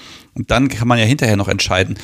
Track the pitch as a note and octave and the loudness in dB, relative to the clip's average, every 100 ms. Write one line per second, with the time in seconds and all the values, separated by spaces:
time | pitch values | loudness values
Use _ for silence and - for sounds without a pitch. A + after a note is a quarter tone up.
0 | - - - - A2+ A2+ C3+ - A#2 A#2+ | -20 -20 -14 -12 -2 0 0 0 0 2
1 | A2 C#3+ A#2 G2+ G2 F#2+ - F#2 F#2+ G#2+ | 2 2 2 2 0 -4 -2 0 -2 -4